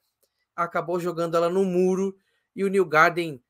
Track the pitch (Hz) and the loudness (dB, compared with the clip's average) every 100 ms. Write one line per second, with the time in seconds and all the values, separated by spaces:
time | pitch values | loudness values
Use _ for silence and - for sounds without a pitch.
0 | _ _ _ _ _ - 170 175 160 180 | _ _ _ _ _ -6 -4 -4 -4 -4
1 | 175 165 170 170 170 185 196 180 185 185 | -4 -4 -2 0 2 2 0 2 2 0
2 | 196 190 _ _ _ - 196 196 170 151 | -4 -8 _ _ _ -6 0 0 2 4
3 | 170 170 165 131 | 4 2 -6 -10